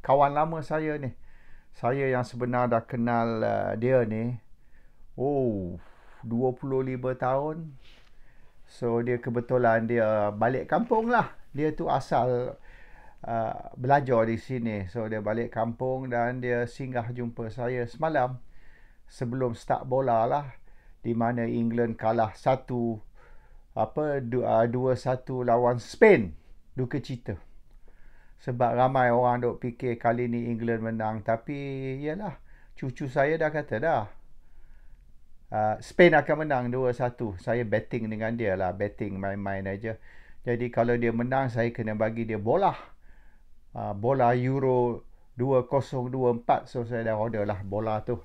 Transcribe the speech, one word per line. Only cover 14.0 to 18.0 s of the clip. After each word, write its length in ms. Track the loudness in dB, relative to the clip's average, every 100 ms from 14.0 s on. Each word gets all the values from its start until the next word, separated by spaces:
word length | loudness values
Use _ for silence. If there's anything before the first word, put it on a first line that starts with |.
| 6 4 4
di 80 |
sini. 560 | 0 -4 -4 -2 -2 -4
So, 160 | -4 -4
dia 160 | -2
balik 320 | -2 -2 -2
kampung 560 | -2 -4 -2 -2 -2 -2
dan 320 | -2 0 -2
dia 240 | 0 0 -2
singgah 400 | -6 -4 -4 -4
jumpa 400 | -6 -6 -6 -8
saya 320 | -4 -4 -2 -4
semalam 560 | -4